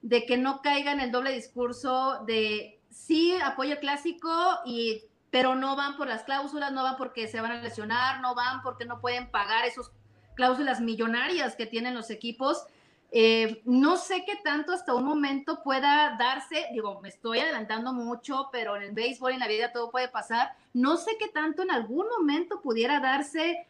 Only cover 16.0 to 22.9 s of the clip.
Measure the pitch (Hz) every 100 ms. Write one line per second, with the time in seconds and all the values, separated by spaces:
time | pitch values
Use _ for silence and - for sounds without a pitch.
16 | 294 226 247 269 - 311 - 226 214 196
17 | 196 - 233 226 311 277 214 220 240 254
18 | 233 240 - 269 269 247 214 208 202 214
19 | 240 254 254 262 226 214 240 240 233 254
20 | 254 240 - 233 - - _ 247 254 330
21 | 349 440 427 311 320 311 370 277 208 269
22 | 415 466 302 294 349 - 285 226 240